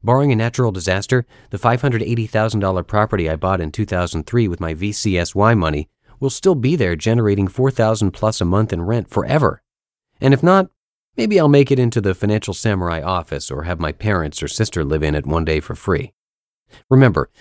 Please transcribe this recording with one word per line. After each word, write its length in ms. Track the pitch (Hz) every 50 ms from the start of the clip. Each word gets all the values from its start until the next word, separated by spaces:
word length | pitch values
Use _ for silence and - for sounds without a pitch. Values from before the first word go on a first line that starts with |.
| -
Barring 280 | 110 120 131 143 147
a 40 | 127
natural 360 | 110 113 120 - - 127 113
disaster, 560 | 98 95 85 95 92 95 101 - - 127 120 _ _ - _ _
the 80 | - 104
five 240 | - 120 120 123 -
hundred 180 | 143 120 113
eighty 240 | 110 - 120 117 113
thousand 340 | 104 - 110 110 113 107 107
dollar 220 | 98 95 95 92
property 480 | 87 - - 104 107 110 - 98 87 80
I 60 | 78
bought 260 | 78 - 92 95 95
in 100 | 82 80
two 140 | - - 110
thousand 400 | 98 98 87 90 87 - 82 76
three 220 | - - 120 117 101
with 120 | 87 -
my 140 | 85 82 80
V 180 | 78 92 104
C 240 | 104 - - 107 95
S 200 | 87 85 - -
Y 180 | 95 101 110 117
money 360 | 110 87 80 78 73 76 _ _ _ _ _ - -
will 120 | 139 135
still 240 | - - - 190 185
be 200 | 139 113 131 165
there 200 | 165 117 90 87
generating 520 | 80 - 110 113 120 113 104 101 98 98 92
four 220 | - - 127 135
thousand 400 | 131 - 113 110 113 110 107 95
plus 320 | - - - 110 110 -
a 40 | 95
month 280 | 85 90 101 110 110 -
in 80 | 85
rent 300 | 85 92 113 120 98 -
forever. 500 | - 104 - - 135 151 143 90 - - _ _ _ _ _ _ _ _ _ _ _ _
And 140 | - 131 139
if 80 | 131
not, 300 | 147 175 185 190 185 - _ _ _ _ _ _ _ _ _ -
maybe 220 | 233 220 208 190
I'll 80 | 160 143
make 220 | 143 143 139 131
it 80 | 143 127
into 240 | 123 120 - 120
the 140 | 101 98 95
Financial 400 | - - 101 107 107 - - 95
Samurai 440 | - - 110 104 95 90 87 82 82
office 520 | 73 85 95 90 85 _ - 73 - -
or 100 | - 69 78
have 140 | 87 90 78
my 120 | 78 76
parents 500 | 76 - - 107 104 90 80 76 - -
or 60 | - -
sister 360 | - - 110 - - 87 78
live 200 | 69 76 78 76
in 100 | 76 76
it 140 | 76 65 67
one 180 | 78 82 82
day 140 | 78 78 78
for 160 | 76 - -
free. 380 | - - - 90 73 71 - _ _ _ _ _ _ _ _ _ _ _ _ - - _ _
Remember, 400 | 131 131 135 127 90 - 65 - _ _